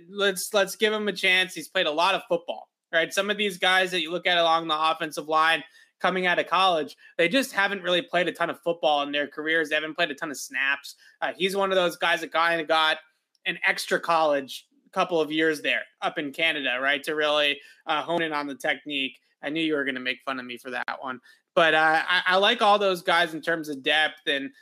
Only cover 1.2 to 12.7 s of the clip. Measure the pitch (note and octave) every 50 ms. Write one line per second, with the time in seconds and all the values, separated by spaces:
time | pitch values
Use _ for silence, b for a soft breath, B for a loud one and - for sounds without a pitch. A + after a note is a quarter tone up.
1.2 | - F#3+ F#3 F#3 F#3 F3+ - E3+ D3 - - F#3 F3 D#3+ D3 D#3+ E3+ F#3+ F#3+ E3+
2.2 | - - F3 E3+ - - A2+ - - - _ _ _ _ - E3 E3 E3 - G3
3.2 | G3 G3+ G#3+ G3 G#3+ G3+ F#3 F3 F#3+ F#3 F#3 F#3 F#3+ F3+ F3+ F3+ D#3 D#3 F3+ F3+
4.2 | F3 F#3 F3+ E3+ E3+ E3 D#3+ E3 E3 E3 D#3 D#3 D#3 D#3+ D#3+ D#3 E3 D#3 D3+ E3+
5.2 | D3+ D3+ D#3 D#3 D#3+ D#3+ D#3+ D#3 C#3 b b b b b b _ - F#3 F#3 F#3
6.2 | F#3 F3+ F3 E3 C#3+ - E3 F3 F#3+ F#3+ F3 D#3 D3 - - B B B B -
7.2 | E3+ E3+ F3+ C4 E3+ E3+ - G3 G3 G3 G3+ G3 F3 F3+ F3+ E3+ E3+ - - F3
8.2 | F3 E3 D#3 - E3+ E3 C3+ - - F3 E3+ E3 - D#3 D3 C#3+ C#3+ C#3+ C#3+ D3
9.2 | C#3+ - - D#3 D3+ D#3 D#3+ E3 D#3 D3 D#3 D3+ D#3 D#3 D3+ - E3+ - C#3+ -
10.2 | E3+ D#3 C3+ - - - C#3 B2+ C3+ C#3 C#3 - - - b b b b b b
11.2 | E3+ C#3+ C3 D3 F3 G3 F#3 G3 G3 F#3+ F#3+ F#3 F3 F3 E3 - F3+ E3+ E3+ E3+
12.2 | E3 C#3 - D#3+ E3 E3+ E3+ E3 D#3 D#3